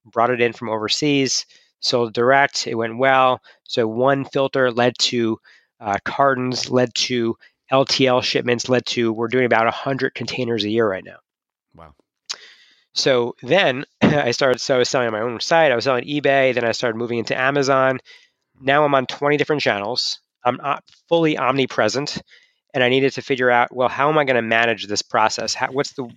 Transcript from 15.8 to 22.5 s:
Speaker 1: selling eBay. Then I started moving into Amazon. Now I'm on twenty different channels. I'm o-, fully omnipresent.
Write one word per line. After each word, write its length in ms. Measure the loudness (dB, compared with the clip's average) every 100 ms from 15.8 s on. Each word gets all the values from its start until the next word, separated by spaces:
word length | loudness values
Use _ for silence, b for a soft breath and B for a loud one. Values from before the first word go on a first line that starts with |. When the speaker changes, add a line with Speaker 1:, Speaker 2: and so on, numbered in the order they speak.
Speaker 1:
selling 220 | 0 -2 -2
eBay. 480 | -2 2 2 2
Then 100 | 0
I 80 | -2
started 260 | -2 -4 -4
moving 220 | -4 -4
into 180 | -4 -2
Amazon. 640 | 0 0 2 2 2 -2 b b b b _ _
Now 240 | 0 2 4
I'm 100 | 2
on 100 | 0
twenty 300 | -2 0 0
different 240 | 0 0
channels. 580 | 0 -2 -4 -4 -6 -8 _ _ -4
I'm 160 | -2
o-, 160 | -4 -6 -10 _ -2
fully 280 | 2 2 0
omnipresent. 840 | 0 0 0 0 0 0 -6 -10 b b b